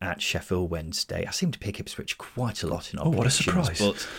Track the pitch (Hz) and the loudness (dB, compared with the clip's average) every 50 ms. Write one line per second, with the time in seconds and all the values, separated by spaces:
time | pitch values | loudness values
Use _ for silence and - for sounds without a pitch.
0 | 90 90 87 - - - - 87 - - 95 90 90 82 82 82 80 80 82 - | -4 -4 -2 -2 -2 0 0 -2 0 0 0 2 2 0 -2 -4 -4 -4 -4 -4
1 | - - - 90 87 85 - - - 170 - - - 104 101 - 92 - - - | -4 -2 -2 -4 -2 -2 -2 0 0 0 0 -2 -4 -6 -6 -6 -6 -10 -8 -10
2 | - - - - - - - 120 123 117 - - - 78 - 80 - - - - | -6 -8 -6 -8 -8 -10 -4 -2 -2 -2 -2 -2 -2 -2 -2 -4 -6 -6 -6 0
3 | - 160 160 92 113 127 131 - - - 180 180 165 123 85 92 104 101 - - | 2 2 4 6 6 4 4 4 4 4 4 4 4 4 4 4 2 2 2 0
4 | - - - | -4 -8 -8